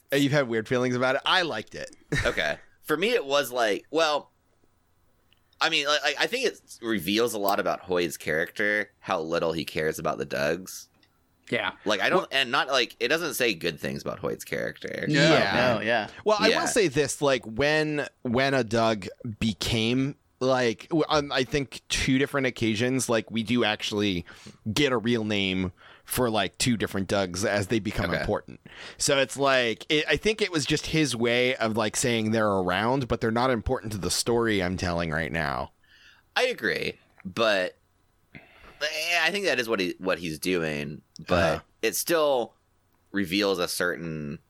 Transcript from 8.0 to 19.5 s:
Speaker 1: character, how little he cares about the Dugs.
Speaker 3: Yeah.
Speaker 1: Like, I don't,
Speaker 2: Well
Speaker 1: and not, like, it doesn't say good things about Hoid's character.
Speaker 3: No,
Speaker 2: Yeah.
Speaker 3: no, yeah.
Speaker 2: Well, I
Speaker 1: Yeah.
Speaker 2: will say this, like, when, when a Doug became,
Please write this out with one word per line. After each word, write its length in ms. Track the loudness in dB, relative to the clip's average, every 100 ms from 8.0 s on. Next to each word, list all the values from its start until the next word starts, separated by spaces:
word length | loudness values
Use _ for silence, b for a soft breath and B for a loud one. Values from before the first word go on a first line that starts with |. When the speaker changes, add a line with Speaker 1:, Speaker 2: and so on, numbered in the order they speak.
| 0 -2
Speaker 1:
character, 720 | -4 -2 -2 -2 -2 -2 -4 _
how 220 | -4 -4
little 320 | -2 0 0
he 100 | -2 -4
cares 320 | -2 -2 -2
about 200 | -4 -4
the 80 | -4
Dugs. 640 | -2 -2 -2 -6 -16 -18 _ _ _ _ _ -6
Speaker 3:
Yeah. 220 | -4 -4 -6 -2
Speaker 1:
Like, 160 | 0
I 80 | 2
don't, 100 | 0
Speaker 2:
Well 80 | 0
Speaker 1:
and 200 | -2 0
not, 160 | -2 0
like, 280 | 0 0 -2
it 80 | -2
doesn't 260 | 0 -2 0
say 180 | 0
good 260 | 0 -4 -4
things 220 | -6 -6
about 200 | -8 -6
Hoid's 220 | -4 -6 -6
character. 600 | -6 -6 -8 -10 -6 0
Speaker 3:
No, 140 | 4
Speaker 2:
Yeah. 520 | 6 4 4 2 2 0
Speaker 3:
no, 40 |
yeah. 260 | 0 0 -2 B 0
Speaker 2:
Well, 120 | 2
I 100 | 2
Speaker 1:
Yeah. 100 | 2
Speaker 2:
will 60 | 0
say 200 | 2 2
this, 320 | 2 -2 0
like, 240 | 0 0 -2
when, 640 | -2 2 2 0 -2 -4 _
when 300 | -2 2 2
a 100 | 2
Doug 440 | 2 2 2 0 -4 -10 -10 -2
became, 760 | -2